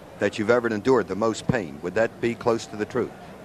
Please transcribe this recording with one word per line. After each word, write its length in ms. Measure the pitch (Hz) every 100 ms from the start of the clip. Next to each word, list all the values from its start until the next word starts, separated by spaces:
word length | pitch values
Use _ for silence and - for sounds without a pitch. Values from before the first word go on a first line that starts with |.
| - -
that 220 | 104 -
you've 100 | 104
ever 180 | 120 117
endured, 400 | 107 107 127 90
the 80 | 95
most 320 | 113 104 -
pain. 300 | 127 82 71
Would 100 | 87
that 260 | 95 117 -
be 140 | 120
close 320 | 113 120 117 -
to 100 | 107
the 100 | 104
truth? 260 | 123 95 - - -